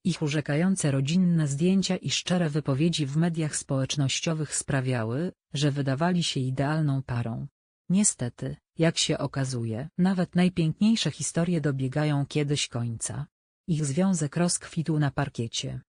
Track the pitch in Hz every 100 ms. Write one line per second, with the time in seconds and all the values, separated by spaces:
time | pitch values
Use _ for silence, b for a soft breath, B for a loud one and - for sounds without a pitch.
0 | - 160 151 151 143 147 185 190 147 135
1 | 135 175 180 170 147 139 175 196 175 185
2 | 143 - - 180 165 151 143 135 170 160
3 | 139 147 175 165 151 - - 135 131 147
4 | 135 - 170 160 147 - - 139 127 123
5 | 110 127 180 - _ 143 147 139 135 135
6 | 170 180 160 - 127 131 139 156 151 135
7 | 131 123 117 123 139 _ _ _ - 185
8 | 208 - 120 - 135 143 _ - 160 -
9 | - 156 139 143 131 127 113 110 156 -
10 | 180 185 170 175 180 180 160 165 208 226
11 | 160 - 147 - 170 170 147 135 131 147
12 | 151 143 139 151 143 147 - 117 117 113
13 | - 120 147 _ _ _ - 151 147 139
14 | 196 175 147 - 175 - - - 156 151
15 | 143 - 143 - 117 - 135 131 -